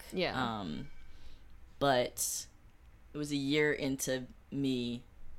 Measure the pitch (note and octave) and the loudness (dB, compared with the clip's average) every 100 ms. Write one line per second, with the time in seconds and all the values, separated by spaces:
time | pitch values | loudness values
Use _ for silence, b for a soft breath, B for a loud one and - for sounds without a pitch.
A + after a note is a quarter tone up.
0 | - F#3 D#3+ A#2 B2 A2 F2+ D2 - - | -6 0 0 2 0 0 -2 -4 -6 -8
1 | b b b b b - - - C#3 B2+ | b b b b b -16 -16 2 4 6
2 | A#2+ - - - - - - - - - | 4 0 -2 -2 -6 -14 -20 -20 -20 -20
3 | - D3+ D3 C#3+ C#3 D3+ D3+ - C#3 C3+ | -12 -6 0 0 4 6 6 4 0 0
4 | - C3 B2 - - C#3 C3+ B2+ A#2+ A#2+ | 0 0 -2 -12 -8 0 2 2 0 -4
5 | - - - | -8 -10 -8